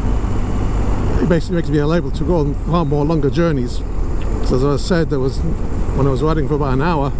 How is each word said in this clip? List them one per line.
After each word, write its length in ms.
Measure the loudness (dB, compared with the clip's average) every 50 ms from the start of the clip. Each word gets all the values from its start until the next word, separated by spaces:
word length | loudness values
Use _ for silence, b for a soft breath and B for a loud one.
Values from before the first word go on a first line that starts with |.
| 0 0 0 0 0 0 0 0 0 0 0 0 0 0 0 0 0 0 0 0 0 0 0 0 2
it 40 |
makes, 220 | 2 2 0 0 0
makes 200 | -2 -2 0 0
me 100 | 0 0
able 320 | 2 2 0 0 0 -2
to 120 | -2 -2 0
go 140 | 0 0
on 160 | 0 0 0 -2 -2 -2
far 200 | 0 0 0 0
more 180 | 0 0 0 0
longer 280 | 0 0 2 0 0
journeys. 460 | 0 2 0 2 0 0 -2 -2 -2 -4 -4 -2 -2 -2 -2 0 -2 -2 0 0 0 0 0
So 120 | 0 2
as 60 | 2 2
I 140 | 2 0
said, 320 | 0 0 0 0 0 0 0
there 80 | 0
was, 220 | 0 0 0 -2 -2 -2 0 0 0 -2 -2 0 0 0 0 0
when 80 | 0 2
I 60 | 2
was 100 | 2 2
riding 260 | 0 0 0 0 0
for 60 | 0 0
about 200 | 0 0 0 0
an 100 | 0 0
hour 280 | 0 0 0 0 -2 -2